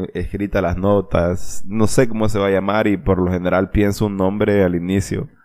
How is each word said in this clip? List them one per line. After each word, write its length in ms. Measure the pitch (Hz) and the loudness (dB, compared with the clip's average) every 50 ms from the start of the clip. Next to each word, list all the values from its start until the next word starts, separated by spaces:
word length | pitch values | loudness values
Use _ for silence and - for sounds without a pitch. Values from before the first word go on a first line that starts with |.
| 92 - - | -10 -8 -6
escritas 480 | 92 90 - - 95 101 98 - 101 | -8 -8 -6 -6 -6 -4 -2 -2 -2
las 140 | 90 85 87 | -2 -2 -2
notas, 840 | 90 92 101 101 101 92 - - 87 85 87 90 90 - - - - - | 0 0 2 2 0 0 0 0 0 0 0 -2 -2 -4 -2 -2 -2 -2
no 200 | 95 98 110 110 | -2 0 2 2
sé 220 | 104 - 135 131 117 | 2 4 2 2 2
cómo 200 | 110 110 110 104 | 2 0 0 0
se 120 | 107 101 | 2 2
va 80 | 98 98 | 2 2
a 20 | |
llamar 380 | 98 95 95 98 101 107 110 107 | 2 0 0 0 0 2 2 0
y 80 | 101 | 0
por 220 | 90 - 95 95 90 | 0 0 0 2 2
lo 120 | 90 90 | 2 0
general 400 | 90 90 90 90 90 92 98 90 | 0 -2 0 0 0 0 0 0
pienso 360 | - 107 104 101 98 - 110 | 0 2 2 2 0 0 -2
un 100 | 104 101 | -2 -2
nombre 480 | 95 92 92 101 104 104 104 101 101 95 | 0 -2 0 0 0 0 2 2 4 2
al 100 | 90 87 | 2 2
inicio 540 | 85 85 90 95 101 95 - 98 - - - _ _ | -2 -2 -2 -2 -2 -2 -2 -4 -6 -6 -8 _ _